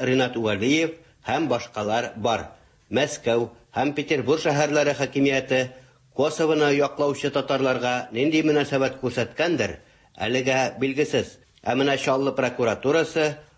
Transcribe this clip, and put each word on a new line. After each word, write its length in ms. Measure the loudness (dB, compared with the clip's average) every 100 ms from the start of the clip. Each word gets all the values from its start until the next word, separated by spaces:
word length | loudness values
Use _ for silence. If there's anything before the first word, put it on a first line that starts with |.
Ринат 380 | 0 2 0 0
Вәлиев 540 | -2 0 2 2 0 -4 -18 _ -4
һәм 240 | -2 0
башкалар 640 | -2 -4 -6 -2 -2 -2 -4
бар. 300 | -2 -2 -4 -16 _ _ -4
Мәскәү 600 | -2 -2 -2 0 0 0 -8 _ -2
һәм 160 | -2
Петербург 480 | -2 -2 -2 2 0
шәһәрләре 560 | 2 2 2 2 2 0
хакимияте 800 | -2 2 2 2 0 0 0 -6 -20 _ _ -2
Косовоны 560 | -2 2 2 4 4 4
яклаучы 500 | 2 0 -2 0 -2
татарларга 800 | -2 -2 0 0 0 0 -2 -4
нинди 300 | -2 2 2
мөнәсәбәт 640 | 2 2 2 0 0 -2
күрсәткәндер, 760 | -4 -2 -4 -2 0 0 -2 -4 -16 _ _ -8
әлегә 640 | -2 -2 0 0 0 -2
билгесез. 560 | -4 0 0 0 -2 -8 _ _
Ә 160 | -4 0
менә 240 | 2 0
Чаллы 320 | 0 0 0
прокуратурасы 1040 | 0 -2 0 -2 0 0 2 0 0 -2 -2 -16